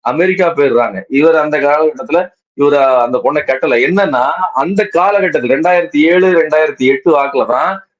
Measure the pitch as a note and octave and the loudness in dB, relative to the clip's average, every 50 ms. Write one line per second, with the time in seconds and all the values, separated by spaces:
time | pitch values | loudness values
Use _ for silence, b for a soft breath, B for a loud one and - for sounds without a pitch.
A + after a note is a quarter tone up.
0 | - A#2+ C3+ D3+ F3+ F#3 F#3 F#3 F3+ E3+ - C#3+ C#3+ C3+ A#2 A#2+ A#2 A2 F#2+ F#2+ | -6 -4 -2 0 0 0 0 0 0 0 0 0 0 2 2 0 0 -2 -4 -8
1 | F#2+ - C3 C#3 D3+ E3 D#3+ D#3 D3 D3+ D3 D3 C#3 C#3+ D3 D#3 D#3 D#3 D#3 - | -8 -4 -2 2 2 4 2 2 0 -2 -2 -2 0 0 0 2 0 -2 -2 -4
2 | - - D#3 F3 F3+ - - _ _ _ _ - C#3+ D3 C#3+ C#3+ C3+ C3 C3 B2+ | -6 -2 -2 -2 -2 -4 -8 _ _ _ _ 0 0 2 2 2 2 2 2 2
3 | A#2+ B2 B2+ B2 - C3+ D3 D3+ C#3+ - C3 C3 E3+ D3 B2 A#2+ B2+ D3+ F3+ G3+ | 2 0 -2 -2 -2 -2 -2 -2 -2 -2 -2 -2 -2 0 0 0 0 0 0 0
4 | G3 E3 C3+ B2 B2+ D3 D#3+ - F#3 - - C3 C#3 F3 G3+ G3+ G#3 - - E3 | 0 0 0 -2 -2 -2 -2 -4 -6 -4 -4 -4 -4 -2 -2 -2 -2 -2 -2 0
5 | F3+ G3+ G3+ G3+ F#3 F3 D3+ C#3+ A#2+ A#2+ C3 C#3+ D#3+ F3+ F3+ F3 E3+ - - D3 | 0 2 0 0 0 0 -2 -2 0 0 0 0 2 2 2 2 0 0 0 0
6 | D#3 E3 F3 F3+ F#3+ F#3 F3+ E3 D#3+ D#3 D3+ D#3 D#3 D3 C#3 C#3 C3 C3 C#3 C3+ | 2 2 4 4 2 4 2 2 2 2 0 0 0 0 -2 0 0 0 0 0
7 | - E3+ D#3 C#3+ C#3 C#3 C#3 C3 A#2+ A#2 B2 C3 D#3 F3+ G3 F#3+ - _ _ | 0 2 2 2 0 0 -2 -2 -2 0 -2 -2 -2 -2 -4 -6 -12 _ _